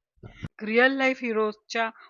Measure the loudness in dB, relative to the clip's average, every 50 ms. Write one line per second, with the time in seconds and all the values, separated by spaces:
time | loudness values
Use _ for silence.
0 | _ _ _ _ -20 -20 -16 -14 -14 -14 -12 -10 -8 0 4 4 4 4 4 2
1 | 0 0 0 -2 -4 -2 0 0 0 0 -2 -8 _ _ -4 -2 -2 -4 -6 -12
2 | -20